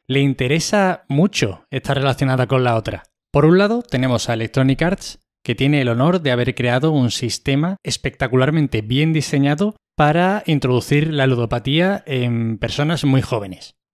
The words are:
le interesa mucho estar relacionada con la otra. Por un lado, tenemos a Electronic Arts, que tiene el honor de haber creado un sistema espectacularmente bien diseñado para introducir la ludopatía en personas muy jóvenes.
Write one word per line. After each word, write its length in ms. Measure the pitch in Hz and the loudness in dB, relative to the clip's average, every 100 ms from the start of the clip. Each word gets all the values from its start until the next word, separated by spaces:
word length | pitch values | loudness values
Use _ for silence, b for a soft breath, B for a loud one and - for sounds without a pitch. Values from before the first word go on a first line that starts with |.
| - | -4
le 120 | 135 | 0
interesa 840 | 139 131 127 160 - 208 190 - - | 0 0 -2 -2 0 0 0 -2 -2
mucho 580 | 139 202 - 104 - - | 2 2 0 -4 -4 -10
estar 240 | 131 - 131 | -8 -4 -2
relacionada 500 | 135 131 135 131 120 | 0 0 0 0 0
con 180 | 131 123 | 0 2
la 100 | 113 | 0
otra. 280 | 110 101 - _ _ | -2 -10 -14 _ _
Por 140 | 143 151 | 2 4
un 120 | 185 | 6
lado, 260 | 208 240 | 4 0
tenemos 460 | - 127 131 117 - | -2 -2 0 0 -2
a 40 | |
Electronic 480 | 113 113 135 135 131 | -4 -2 0 2 2
Arts, 380 | 170 196 - - _ _ | 0 -2 -8 -18 _ _
que 120 | - 120 | -6 0
tiene 260 | 135 147 | 2 2
el 80 | 123 | 2
honor 320 | 117 156 180 | 2 2 2
de 100 | 143 | 0
haber 220 | 123 123 120 | 0 0 -2
creado 360 | 120 127 160 | 0 0 2
un 200 | 151 120 | 2 0
sistema 680 | - 117 - 143 139 170 196 | -2 -6 -6 -2 -2 -2 -4
espectacularmente 1000 | - - 131 - 127 127 135 160 139 110 | -8 -6 -6 -6 -2 2 2 2 0 -2
bien 320 | 107 131 160 | -2 0 0
diseñado 600 | 160 - 143 139 151 208 - _ - | 0 0 0 0 0 -2 -6 _ 0
para 480 | 147 165 185 208 - | 2 2 0 0 0
introducir 680 | 143 127 123 - 147 156 | 0 2 0 2 0 0
la 140 | 147 131 | 0 0
ludopatía 760 | 120 117 120 127 156 185 202 - | 0 -2 -4 -2 0 0 -2 -4
en 520 | 131 120 117 113 110 | -4 -2 -2 -2 -4
personas 460 | 113 - 151 170 143 | -6 -2 -2 0 2
muy 160 | 135 | 2
jóvenes. 540 | - 117 98 90 - _ _ | 0 -4 -6 -14 -20 _ _